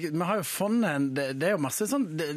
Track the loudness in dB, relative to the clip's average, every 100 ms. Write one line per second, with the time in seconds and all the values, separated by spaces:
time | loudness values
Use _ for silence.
0 | 0 -2 0 0 -2 -2 0 2 2 2
1 | 0 0 -2 0 2 2 0 0 0 0
2 | 0 -2 -2